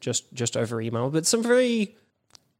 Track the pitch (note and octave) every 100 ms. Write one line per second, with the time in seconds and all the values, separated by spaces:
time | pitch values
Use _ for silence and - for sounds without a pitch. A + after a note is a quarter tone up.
0 | B2+ A#2+ - B2+ A#2 A#2 A2+ A#2 A2+ A#2
1 | C3 D#3 E3 A#3 A#3 B3 B3 A#3 G3 -
2 | _ _ _ - _